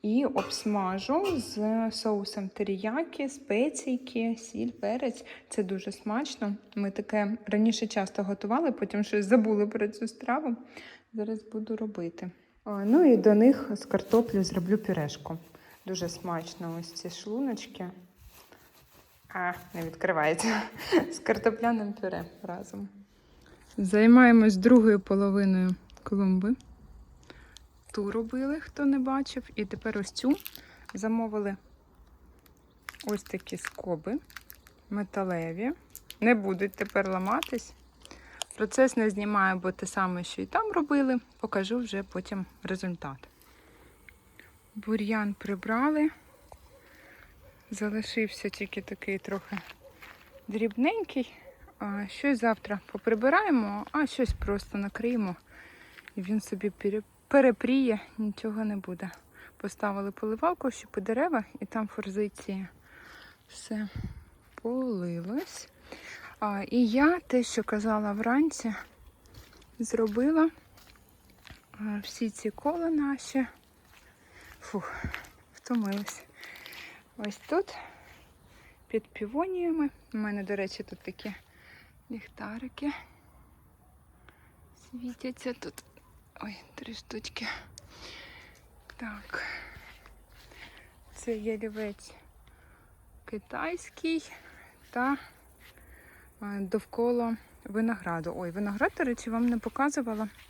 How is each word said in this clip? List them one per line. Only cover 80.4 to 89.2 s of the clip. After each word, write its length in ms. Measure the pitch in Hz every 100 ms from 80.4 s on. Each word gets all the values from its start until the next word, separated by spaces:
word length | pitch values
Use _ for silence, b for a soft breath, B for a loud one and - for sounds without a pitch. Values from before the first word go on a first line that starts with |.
до 140 | 196 202
речі, 260 | 190 -
тут 160 | 202 180
такі 360 | - 185 214 190 B B B B B B _
ліхтарики 840 | 226 - - 208 220 254 - 285 B B B B B B B - _ - - _ b b b b b - - -
світяться. 640 | 247 247 240 262 247 254
Тут, 220 | 247 - - - - - - - -
ой, 160 | 214 196 -
три 200 | - -
штучки. 520 | 226 - 220 - - 226 B B B B B B B B B B B B - - -
Так. 460 | 233 208